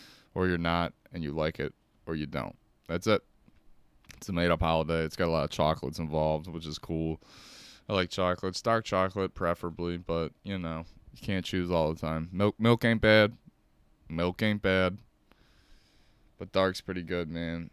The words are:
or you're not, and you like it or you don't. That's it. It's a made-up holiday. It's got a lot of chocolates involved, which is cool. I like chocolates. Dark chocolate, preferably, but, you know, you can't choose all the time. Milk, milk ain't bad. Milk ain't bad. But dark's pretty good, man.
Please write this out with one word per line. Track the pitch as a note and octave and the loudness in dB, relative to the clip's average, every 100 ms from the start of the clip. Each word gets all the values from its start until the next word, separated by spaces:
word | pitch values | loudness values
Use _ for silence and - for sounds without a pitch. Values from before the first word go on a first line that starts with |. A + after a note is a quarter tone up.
| - - _ | -20 -20 _
or | - F#2 | -2 0
you're | F2 | 2
not, | E2+ E2+ E2+ - _ | 2 0 0 -6 _
and | F2 | -8
you | D2+ | -6
like | D#2 D#2 - | -2 -2 -2
it | C#2 - _ _ - | -6 -8 _ _ -6
or | D#2+ | -4
you | D2 | -4
don't. | C#2+ G1+ - _ _ - | -6 -8 -12 _ _ -6
That's | E2+ G#2+ | -2 2
it. | G#2+ - _ _ _ - - _ _ - - | 2 0 _ _ _ -20 -20 _ _ -20 -16
It's | - | -4
a | |
made-up | E2+ F2 E2 | 0 2 4
holiday. | E2 E2 D#2 E2 | 4 2 2 0
It's | D#2+ - | 0 0
got | E2+ | 0
a | |
lot | D#2+ | 2
of | D2 | 0
chocolates | - D#2 D#2 C2+ D#2+ | 2 2 2 -4 -6
involved, | D#2 D#2 D#2 D#2 E2+ | -2 0 2 0 -4
which | E2 D#2 | -10 -10
is | D#2 | -10
cool. | - D#2+ D#2+ D#2+ - - - - - - - | -6 -2 -2 -4 -10 -20 -20 -20 -20 -18 -2
I | |
like | G2 F2+ | -2 0
chocolates. | - F2+ F2+ F#2+ - | 0 0 0 -4 -4
Dark | A#2 A2+ | 0 0
chocolate, | - F#2+ F#2+ G2 F#2+ | 0 0 0 0 -4
preferably, | - E2+ F2 F2 D#2+ F2 F2 | -2 -2 -2 -4 -6 -4 -4
but, | E2+ E2 D#2 - | -4 -2 -2 -8
you | G2+ F#2+ | -10 -6
know, | E2 D#2+ E2 - - | -6 -8 -10 -18 -20
you | - | -12
can't | - F#2+ | -4 -4
choose | - F#2 F2 | -2 -2 2
all | F2 D#2 | 2 2
the | E2 | 0
time. | D#2 D#2+ E2 | -4 -4 -4
Milk, | F#2 G#2 - | 0 0 2
milk | A2+ A#2 | 2 4
ain't | A#2 A2 | 2 2
bad. | A2 G#2+ G#2 - - _ _ _ _ _ - | 6 8 6 0 -18 _ _ _ _ _ -8
Milk | E2 F2+ - | -2 -2 0
ain't | G#2+ G#2 | 0 0
bad. | F#2+ F#2 F#2 G2+ - _ _ _ _ _ _ - _ _ _ _ _ _ | 2 4 2 0 -12 _ _ _ _ _ _ -20 _ _ _ _ _ _
But | F#2+ | -4
dark's | F#2+ F#2+ F#2 | 2 2 0
pretty | - F#2 | -6 -8
good, | E2+ F2 D#2+ | -4 -4 -4
man. | E2 E2+ E2+ E2+ | -4 -4 -6 -8